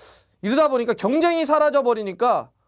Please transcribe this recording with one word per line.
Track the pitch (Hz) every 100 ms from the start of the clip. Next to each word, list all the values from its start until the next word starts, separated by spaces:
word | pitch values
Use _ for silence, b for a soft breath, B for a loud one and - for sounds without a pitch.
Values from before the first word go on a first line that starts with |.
| B B B B
이러다 | 196 269 302
보니까 | 254 233
경쟁이 | 220 - 294 349 330 294
사라져 | 302 302 285
버리니까 | 240 226 202 175 240 180 117 _